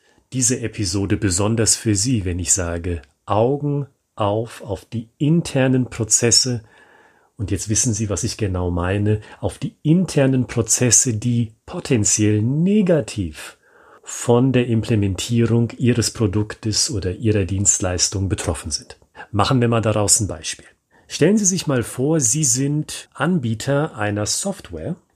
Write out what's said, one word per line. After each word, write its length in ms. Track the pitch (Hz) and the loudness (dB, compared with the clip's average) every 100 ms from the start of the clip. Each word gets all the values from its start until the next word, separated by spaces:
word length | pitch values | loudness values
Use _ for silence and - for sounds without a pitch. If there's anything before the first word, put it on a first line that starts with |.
| _ _ _ | _ _ _
diese 280 | 127 127 120 | -2 0 0
Episode 560 | 110 - 98 101 98 104 | -4 -4 -2 -2 0 0
besonders 580 | 104 90 104 113 107 | 0 0 0 2 0
für 220 | - 117 101 | 0 0 0
Sie, 280 | 117 117 | 0 0
wenn 140 | 90 87 | 0 -4
ich 140 | 82 | -2
sage, 500 | - 85 85 90 85 - _ - | 0 -2 -4 -4 -6 -8 _ -2
Augen 640 | 104 120 139 147 143 135 _ _ | 2 2 2 -2 -2 -4 _ _
auf, 480 | - 104 104 117 - | -4 -2 0 -4 -10
auf 220 | - 92 | -8 -8
die 240 | - 113 113 - | -8 -10 -10 -2
internen 720 | 147 165 160 139 131 131 120 | 2 2 2 0 2 2 0
Prozesse, 720 | - 110 - 120 - 131 120 - _ _ _ _ _ _ - | -4 -2 0 2 2 2 -2 -8 _ _ _ _ _ _ -8
und 140 | 95 | -4
jetzt 180 | 98 - | -4 -2
wissen 240 | 104 127 | 0 0
Sie, 140 | 104 104 | 0 -2
was 120 | 98 | -2
ich 140 | 107 - | -4 -2
genau 340 | 104 92 90 | -2 0 0
meine, 500 | 85 90 101 104 107 - - | 0 0 0 2 0 -2 -8
auf 180 | - - | -8 -6
die 160 | - - | -8 -2
internen 640 | 147 175 175 151 135 131 120 | 2 4 4 2 4 2 0
Prozesse, 680 | - - - 123 - 131 | -2 0 0 4 4 2
die 360 | 110 123 117 113 - - | 0 0 0 -2 -6 -14
potenziell 760 | 175 - 139 156 - 104 107 | -10 0 2 2 2 2 4
negativ 1160 | 113 147 180 214 185 165 110 - 85 73 - - _ _ - - | 2 2 2 4 4 2 0 -4 -6 -8 -16 -20 _ _ -20 -20
von 480 | - - - 120 135 | -16 -4 2 4 4
der 160 | 123 123 | 2 2
Implementierung 1040 | 110 104 113 101 92 - 117 113 117 117 - | 0 2 2 2 -2 0 2 4 2 0 0
Ihres 360 | 120 120 104 | 2 2 0
Produktes 800 | - 107 104 107 - 110 107 - | 0 0 0 -4 -6 -4 -2 -2
oder 200 | 107 92 90 | -2 -4 -2
Ihrer 280 | 110 104 | 0 2
Dienstleistung 840 | 90 95 101 - 92 90 - 98 95 | 0 0 0 0 -2 -2 -2 -2 -2
betroffen 420 | 98 - 85 87 | -2 -2 -4 -6
sind. 280 | - - - _ - - | -8 -10 -20 _ -20 -6
Machen 280 | 101 98 131 | -2 2 2
wir 60 | 120 | 2
mal 140 | 113 | 2
daraus 400 | 107 107 101 - | 0 0 2 2
ein 80 | 98 | 0
Beispiel. 380 | 80 - - - _ _ _ - | -6 -10 -12 -16 _ _ _ -14
Stellen 280 | - 151 214 | 0 4 4
Sie 80 | |
sich 220 | 190 185 - | 2 0 0
mal 160 | 131 | -2
vor, 380 | 107 - 135 160 | -2 -2 0 0
Sie 240 | 117 151 | 0 0
sind 640 | 147 131 139 147 151 - - | 0 0 0 -2 -4 -10 -14
Anbieter 840 | - 147 185 117 110 - 143 156 - | -4 0 0 -2 -4 -2 0 -2 -2
einer 300 | 104 104 107 | -4 -2 -2
Software, 680 | - 202 190 - 80 95 180 _ | -4 -4 -8 -12 -10 -8 -10 _